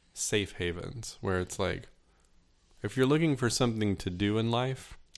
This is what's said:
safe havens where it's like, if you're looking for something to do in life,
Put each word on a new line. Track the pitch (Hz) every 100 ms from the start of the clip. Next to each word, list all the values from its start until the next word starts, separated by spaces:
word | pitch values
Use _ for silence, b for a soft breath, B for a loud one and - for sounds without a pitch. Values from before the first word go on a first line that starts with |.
| _
safe | - - 110 95
havens | - 87 85 - 117 - -
where | 98 92
it's | 90 -
like, | 90 92 - - _ _ _ _ _ _ _ -
if | 104 127
you're | 131
looking | 156 165 127
for | 120
something | - 123 110 104 92
to | 95
do | 87 101 110
in | 113
life, | 117 127 127 - - -